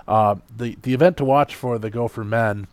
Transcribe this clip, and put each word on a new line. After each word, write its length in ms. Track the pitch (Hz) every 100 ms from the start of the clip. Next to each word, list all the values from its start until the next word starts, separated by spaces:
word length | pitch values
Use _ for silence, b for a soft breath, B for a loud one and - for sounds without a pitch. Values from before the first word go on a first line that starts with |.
| -
Uh, 300 | 110 104 98 -
the, 240 | 113 120 -
the 120 | 127
event 220 | 127 170 175
to 60 |
watch 320 | 135 139 143 -
for 240 | 127 117
the 100 | 110
Gopher 360 | 117 117 - 104
men, 420 | 113 113 101 98